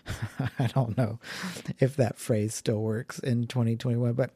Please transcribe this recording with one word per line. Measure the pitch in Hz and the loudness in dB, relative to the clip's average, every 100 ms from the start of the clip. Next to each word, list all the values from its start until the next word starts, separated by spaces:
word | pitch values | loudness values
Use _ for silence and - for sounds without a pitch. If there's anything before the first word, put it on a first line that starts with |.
| - | -10
<laughs> | - 110 - 131 - | -8 -8 -4 -4 0
I | 120 | 0
don't | - 117 120 | 2 0 0
know | 113 113 - - 185 175 - - | -2 -2 -10 -10 -8 -8 -8 0
if | 131 139 | 2 4
that | 117 - | 0 0
phrase | - 110 107 - | 0 2 2 -2
still | - 107 | -2 0
works | 110 110 127 - | 0 -2 -4 -6
in | 139 120 117 | 0 0 0
twenty | 127 117 113 | 2 2 2
twenty-one, | 127 120 120 | 0 2 2
but | 117 131 | 2 0